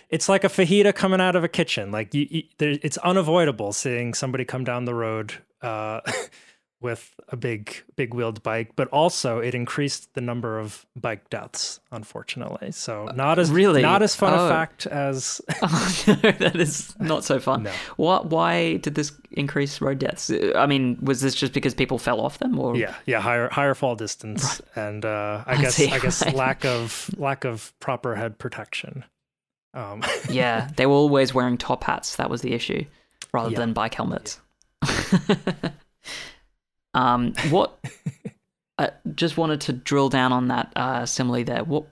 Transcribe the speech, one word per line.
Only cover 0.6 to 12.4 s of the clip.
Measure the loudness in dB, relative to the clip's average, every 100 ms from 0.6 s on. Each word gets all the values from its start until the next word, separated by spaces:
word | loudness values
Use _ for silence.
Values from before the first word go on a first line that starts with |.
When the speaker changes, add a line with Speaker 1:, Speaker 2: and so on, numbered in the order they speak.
| 4 6 6
Speaker 1:
coming | 4 2 4
out | 4 2
of |
a | 0
kitchen. | 0 -2 -2 -4
Like, | -4 -2
you, | 0 0
you, | -2 -6 -2
there, | 0 0
it's | -2 -2
unavoidable | 2 2 4 4 4 2 -4
seeing | -4 -2 -2 -2
somebody | -4 -4 -4
come | -4 -4
down | -4 -4
the | -2
road, | -2 -2 -4 -6 -12 _ _
uh, | -8 -6 -6 -6 -6
<laughs> | -6 -8 -16 -20 _ _ _
with | -8 -8 -10 -20 -14
a | -8
big, | -6 -6 -8 -16 -12 -6
big | -4
wheeled | -2 -4 -4
bike, | -4 -4 -4 -4
but | 0
also | 4 4 2 -2 -2
it | -2
increased | -4 -4 -2 -2 -4 -10
the | -8
number | -6 -4 -4 -4
of | -6 -10 _
bike | -8 -6 -6 -8
deaths, | -10 -8 -8 -8 -10 -14
unfortunately. | -14 -12 -14 -12 -10